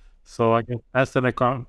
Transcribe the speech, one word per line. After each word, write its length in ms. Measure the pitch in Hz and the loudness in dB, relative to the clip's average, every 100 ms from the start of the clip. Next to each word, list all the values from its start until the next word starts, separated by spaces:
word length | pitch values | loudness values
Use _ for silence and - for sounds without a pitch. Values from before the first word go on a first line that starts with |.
| - - | -20 -20
So 300 | - - 113 | -12 -2 2
I 80 | 113 | 2
guess 160 | 117 117 - | 0 -8 -4
that's 220 | 127 135 135 | -2 0 0
an 80 | |
accom-, 420 | 127 - 123 131 | -2 0 0 -2